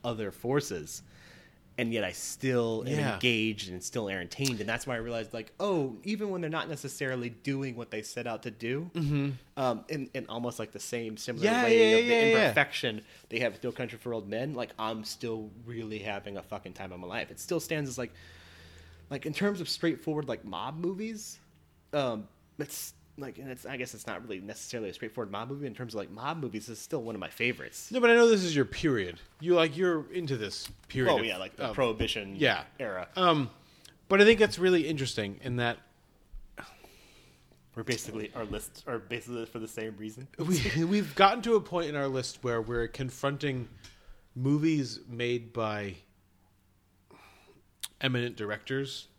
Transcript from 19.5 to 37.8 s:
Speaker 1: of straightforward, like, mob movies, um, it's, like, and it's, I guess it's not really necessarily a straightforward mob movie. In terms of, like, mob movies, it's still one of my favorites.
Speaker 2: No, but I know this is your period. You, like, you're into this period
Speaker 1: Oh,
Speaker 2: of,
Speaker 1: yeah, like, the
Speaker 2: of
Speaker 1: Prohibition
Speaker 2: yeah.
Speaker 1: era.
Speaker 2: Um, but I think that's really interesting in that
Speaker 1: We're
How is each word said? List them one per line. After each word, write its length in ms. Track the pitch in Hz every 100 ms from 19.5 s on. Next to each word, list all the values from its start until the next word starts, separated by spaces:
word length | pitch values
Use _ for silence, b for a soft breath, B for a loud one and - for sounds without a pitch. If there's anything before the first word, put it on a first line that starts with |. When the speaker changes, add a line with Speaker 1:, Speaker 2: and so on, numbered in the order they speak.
| 196
Speaker 1:
of 60 | 170
straightforward, 600 | - 170 135 - 151 135
like, 160 | 110 104
mob 320 | 87 113 156
movies, 640 | 175 190 220 214 - - _ _ _ _ _ 147
um, 340 | 131 110 101 _ _ -
it's, 340 | 143 - - - - -
like, 180 | 139 -
and 140 | 135
it's, 160 | 127 -
I 100 | 131
guess 160 | 123
it's 140 | 110 -
not 160 | 95
really 180 | 110 95
necessarily 480 | 101 101 - 120 104
a 60 | 110
straightforward 360 | 110 120 107
mob 200 | 98 120
movie. 160 | 139 143
In 80 | 107
terms 180 | 123
of, 60 | 107
like, 120 | 98
mob 300 | 104 131 165
movies, 300 | 131 104 107
it's 100 | 110
still 220 | - 151
one 120 | 113 110
of 60 |
my 80 | 85
favorites. 640 | - 120 - - - -
Speaker 2:
No, 80 | 247
but 80 | 233
I 60 | 233
know 160 | 233
this 140 | 214 180
is 120 | 147
your 80 | 127
period. 560 | - 160 123 90 85 - -
You, 160 | 160 175
like, 200 | 160 147
you're 340 | 185 160 147
into 280 | 180 160 131
this 300 | 104 - - - -
period 240 | 127 131
Speaker 1:
Oh, 60 | 143
Speaker 2:
of, 60 | 110
Speaker 1:
yeah, 100 | 92
like, 180 | 95 -
the 80 | 131
Speaker 2:
of 100 | 110
Speaker 1:
Prohibition 640 | 123 110 113 113 98 98
Speaker 2:
yeah. 260 | 139 92 - -
Speaker 1:
era. 300 | 123 92 - -
Speaker 2:
Um, 340 | 180 156 123 b b b b b _
but 140 | 196
I 20 | 208
think 140 | 226
that's 180 | 208 185
really 300 | 185 180 147
interesting 500 | 156 131 - 104 101
in 140 | 127 120
that 200 | 120 113 - _ _ _ _ - - - b b b b b b b b b _ _
Speaker 1:
We're 80 | -